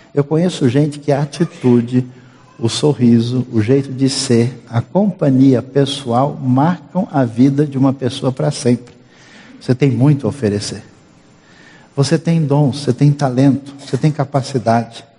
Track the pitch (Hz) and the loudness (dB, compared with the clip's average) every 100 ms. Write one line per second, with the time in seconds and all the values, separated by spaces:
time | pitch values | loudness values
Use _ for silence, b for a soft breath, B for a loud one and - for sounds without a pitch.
0 | B 143 147 156 180 - 131 139 151 143 | B -4 0 0 0 0 0 2 0 -2
1 | - 139 147 - 170 - 127 120 117 127 | -2 -2 -2 -4 -6 -2 2 2 2 -2
2 | - B B B B - 117 - 151 135 | -4 B B B B -6 -6 0 -2 2
3 | 120 117 113 127 123 117 107 139 139 127 | 4 4 2 -4 -2 -2 2 0 0 -2
4 | 135 - - 117 120 - - 117 - 185 | -2 -2 0 0 0 -4 -6 -6 -2 -2
5 | 208 - 147 131 135 120 - 143 135 - | -2 0 0 4 4 4 0 -2 0 -4
6 | 120 117 147 156 131 131 160 175 - 180 | -2 0 0 -2 -2 2 0 -2 -6 -6
7 | 214 147 120 110 139 139 151 131 135 135 | -4 -2 -2 2 2 2 -2 0 0 0
8 | 123 - 131 127 151 - 123 123 - - | -6 -4 -4 -2 -4 -2 0 -2 -4 -20
9 | B B B B B B - 123 143 117 | B B B B B B -4 0 0 2
10 | 143 139 107 - 107 101 - 101 - - | 2 2 -2 -2 -2 -2 -6 -12 -16 -20
11 | _ _ _ B B B B B B - | _ _ _ B B B B B B -2
12 | 139 165 170 165 143 143 143 - - 120 | 0 0 0 0 2 2 2 0 -4 2
13 | 143 143 139 123 139 120 - - - 123 | 2 2 0 2 2 2 -6 -18 -8 -2
14 | 156 147 135 139 127 123 110 117 104 - | -2 -2 -2 -4 -2 -2 0 0 -2 -12
15 | - | -20